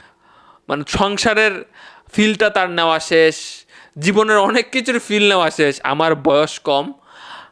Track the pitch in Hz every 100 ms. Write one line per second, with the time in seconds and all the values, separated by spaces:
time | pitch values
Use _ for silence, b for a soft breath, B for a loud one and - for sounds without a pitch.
0 | b b b b b b - 143 147 -
1 | 196 202 226 214 214 180 - B B B
2 | _ - 214 208 214 202 180 170 165 160
3 | - 165 160 - - - _ B B 143
4 | 170 202 214 214 196 233 226 262 240 240
5 | - 208 208 185 160 - 143 135 131 147
6 | 160 151 139 143 156 - 156 139 180 -
7 | B B B B B